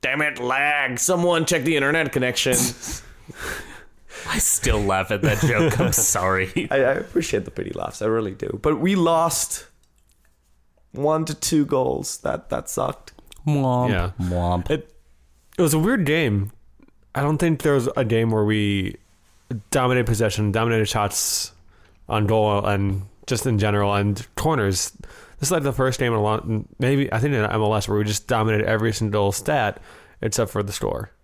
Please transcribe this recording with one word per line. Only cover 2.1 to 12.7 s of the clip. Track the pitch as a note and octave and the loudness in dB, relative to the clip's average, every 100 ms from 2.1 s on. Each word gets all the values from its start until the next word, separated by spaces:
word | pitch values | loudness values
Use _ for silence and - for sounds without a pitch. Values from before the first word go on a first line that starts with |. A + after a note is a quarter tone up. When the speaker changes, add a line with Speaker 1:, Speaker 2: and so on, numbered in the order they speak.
Speaker 1:
connection. | C#3 B2+ B2 - B2 | 0 0 0 0 2
<laughs> | B2 A#2+ - - - - - - - - - - - - - - - | 0 -4 -10 -12 -12 -20 -20 -14 -10 -10 -12 -18 -20 -20 -20 -14 -6
Speaker 2:
I | A2+ | -2
still | - - - A2 | 0 0 2 2
laugh | G2+ F#2+ F#2+ | 2 0 0
at | G#2 | 0
that | D#3 G#2 | 2 2
joke. | D3+ A#2 E3 - | 2 4 2 2
I'm | - | 0
sorry. | - - - F#2 F#2+ F#2 - - | 2 0 2 2 0 0 -2 0
<laughs> | |
Speaker 1:
I, | C#3 | 2
I | B2+ | 2
appreciate | C3+ - F3 E3 G#2+ F2+ | 2 -2 -2 0 -2 -4
the | |
pity | - F#2 G1+ | -8 -8 -6
laughs. | G1+ - | -8 -4
I | G#2+ | 0
really | A2+ G#2+ | 0 -2
do. | G2 - G#2 | -6 -6 -2
But | D3+ D3+ | 0 0
we | D#3+ G3 | 2 2
lost | E3 E3 E3 - - - - _ _ _ _ _ _ _ _ _ _ _ _ | 4 4 2 0 -4 -8 -14 _ _ _ _ _ _ _ _ _ _ _ _
one | A#2+ C#3+ D#3 D#3+ | -4 0 0 -2
to | D3+ | -4
two | - D#3 C#3+ | 0 0 2
goals. | C3+ C3 C3 - - | 2 0 -2 -6 -8
That, | - C2 - | -6 -6 -6
that | - | -8
sucked. | - | -6